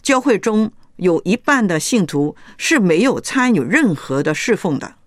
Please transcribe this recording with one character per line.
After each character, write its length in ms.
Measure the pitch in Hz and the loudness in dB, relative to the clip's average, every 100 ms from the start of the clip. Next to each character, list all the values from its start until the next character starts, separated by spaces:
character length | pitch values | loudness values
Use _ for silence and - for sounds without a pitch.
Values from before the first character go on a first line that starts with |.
教 180 | - 262 | 2 0
会 180 | 285 202 | 2 0
中 340 | 226 214 220 - - - | 0 0 -2 -6 -20 -4
有 240 | 180 165 | 0 0
一 140 | 180 233 | 0 -2
半 280 | - 277 208 | 0 0 0
的 140 | 160 | -2
信 260 | - 233 170 | 0 0 0
徒 300 | 147 147 147 - - | -2 -2 -6 -20 -10
是 220 | - 320 | 0 2
没 240 | 190 165 | 4 4
有 180 | 262 208 | 2 0
参 320 | - 269 254 | -4 -2 2
与 60 | 202 | 0
任 360 | 127 262 262 147 | 2 0 2 -2
何 260 | - 135 | -4 -2
的 120 | 147 | -2
侍 220 | 151 - 202 | -2 -2 0
奉 220 | 185 135 | 0 -4
的 180 | - - | -8 -18